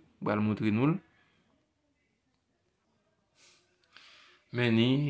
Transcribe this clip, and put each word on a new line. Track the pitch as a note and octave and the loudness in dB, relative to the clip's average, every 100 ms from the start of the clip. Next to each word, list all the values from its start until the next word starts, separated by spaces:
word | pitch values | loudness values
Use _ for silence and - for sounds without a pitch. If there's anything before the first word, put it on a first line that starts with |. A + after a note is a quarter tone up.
| - - | -12 -10
m | G#2 | -4
pral | G#2 | -2
moutre | G#2+ G2+ A2 | -2 -2 -2
nou | G#2+ C#3 | 0 0
l. | F#3+ - _ _ _ _ _ _ _ _ _ _ _ _ _ _ _ _ _ _ _ _ _ _ _ - _ _ _ _ - - - - _ _ | -2 -8 _ _ _ _ _ _ _ _ _ _ _ _ _ _ _ _ _ _ _ _ _ _ _ -20 _ _ _ _ -20 -20 -20 -20 _ _
menni | A#2+ A#2+ A2+ B2 C3+ | -2 0 2 2 2